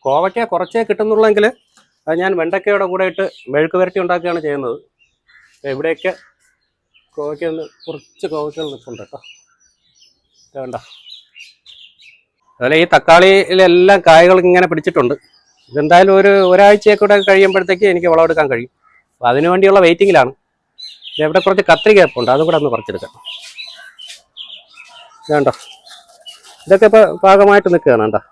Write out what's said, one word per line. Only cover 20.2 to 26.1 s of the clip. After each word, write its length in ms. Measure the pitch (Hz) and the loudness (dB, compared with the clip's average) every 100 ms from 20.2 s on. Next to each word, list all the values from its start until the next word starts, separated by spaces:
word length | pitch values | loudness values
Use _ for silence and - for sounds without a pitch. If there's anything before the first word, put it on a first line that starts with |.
| 127 - _ _ _ _ - - - - | 0 -4 _ _ _ _ -20 -20 -20 -8
ദേ 80 | 156 | -4
ഇവിടെ 120 | 170 190 | -2 -2
കുറച്ച് 180 | 190 - | -2 0
കത്രിക 260 | - 214 208 160 | 0 4 2 2
ഇരിപ്പുണ്ട്, 260 | - 120 135 | -2 -2 0
അതും 100 | 160 | 0
കൂടെ 100 | 160 | -2
ഒന്ന് 100 | 143 120 | -2 -6
പറിച്ചെടുക്കാം. 360 | - 95 92 _ - - - - - - - _ - - _ - - - _ _ - - - _ - | -8 -14 -14 _ -20 -20 -20 -20 -20 -20 -20 _ -20 -20 _ -20 -20 -20 _ _ -20 -20 -20 _ -4
ഇത് 80 | 147 | -2
കണ്ടോ, 160 | 135 - - - _ - _ | -2 -4 -16 -20 _ -20 _